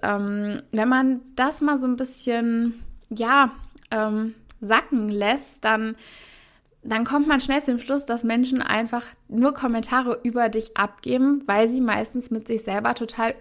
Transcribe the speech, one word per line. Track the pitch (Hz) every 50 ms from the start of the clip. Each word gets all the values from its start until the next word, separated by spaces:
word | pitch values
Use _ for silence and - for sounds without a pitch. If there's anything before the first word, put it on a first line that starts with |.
ähm, | - 202 202 202 202 202 202 208 208 208 208 - - -
wenn | - 214 220 254
man | 262 254 262 262 262 247 - - -
das | - 254 294 302 -
mal | 294 302 294 254
so | 262
ein | 254 247
bisschen, | 240 262 254 - - - 247 233 233 240 233 233 233 233 233 233 - - - - - - -
ja, | 214 220 226 233 269 277 269 226 - - - - - - - _
ähm, | 240 214 214 214 214 214 220 220 220 - - - - -
sacken | 214 202 220 277 - - 285 233 214 214
lässt, | 202 202 202 208 254 277 - - - - -
dann, | 220 220 220 220 220 220 - - - - - - - - - - _ _ _ _ _ _ _
dann | - 226 220 220 240
kommt | - 277 294 294 311
man | 285 262
schnell | 262 277 269 294
zum | 285 269 240 240
Schluss, | - - 277 277 277
dass | - 233 233 233
Menschen | 226 233 247 254 254 262 247
einfach | - - 208 214 233 226 247 240 - - - _ _ -
nur | - 226 254 294 285
Kommentare | - 269 240 233 226 220 - 247 262 254 247 - - -
über | 240 233 240 233 220
dich | 220 220 220 - -
abgeben, | - 202 208 - - - 247 247 254 262 277 285 277 277
weil | - 202 208 226 233
sie | 247 262
meistens | 247 226 202 214 220 - - 247 247 -
mit | 226 220 - -
sich | 226 220
selber | 226 208 196 208 220 240 240
total | - 233 220 - - 226 226 - -